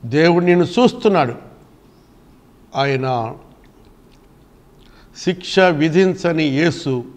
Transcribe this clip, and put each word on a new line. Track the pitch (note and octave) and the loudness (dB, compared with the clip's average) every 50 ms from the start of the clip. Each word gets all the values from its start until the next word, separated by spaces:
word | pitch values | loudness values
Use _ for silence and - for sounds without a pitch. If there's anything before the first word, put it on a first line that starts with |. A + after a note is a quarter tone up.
| - | -12
దేవుడు | A#2+ A#2 D3 D#3+ E3+ F3 E3+ F3 | -4 0 2 2 4 4 2 2
నిన్ను | F3 F3 F3 F3 | 2 2 2 2
చూస్తున్నాడు. | E3+ F3 A#3 B3+ A#3+ - - - A3 G3 F3 C#3+ B2 A#2 - - - - - - _ _ _ _ _ _ _ _ _ _ _ _ _ _ _ _ _ _ _ _ _ - | 0 2 2 2 2 2 2 0 0 2 2 0 -2 -4 -10 -16 -20 -20 -20 -20 _ _ _ _ _ _ _ _ _ _ _ _ _ _ _ _ _ _ _ _ _ -6
ఆయన | C#3 C#3 C#3 C3+ C3+ C3 C3 B2+ A#2+ A2+ A2 B2+ - - - - _ _ _ _ _ - - - _ _ _ _ _ _ _ _ _ - _ _ _ _ _ _ _ - - - - - - - - | -4 -2 -2 -2 -2 -2 -2 -4 -4 -4 -6 -10 -14 -20 -20 -20 _ _ _ _ _ -20 -20 -20 _ _ _ _ _ _ _ _ _ -20 _ _ _ _ _ _ _ -20 -20 -20 -20 -20 -20 -20 -8
శిక్ష | - - F#3 F3+ - - - F#3+ | -4 -4 -4 -4 -6 -4 0 2
విధించని | F#3 F3+ E3+ C#3+ D3+ E3 D3+ F3+ F#3+ F#3+ E3+ - - F3 E3+ D#3+ D#3+ | 2 2 2 2 0 0 2 2 2 2 0 -2 -4 -4 -2 0 -2
యేసు | D3+ C3 C#3 D#3+ E3+ D3 - - C#3+ C3 B2 A#2+ - - | -2 0 0 0 -2 -2 -4 -6 -4 -4 -4 -6 -10 -18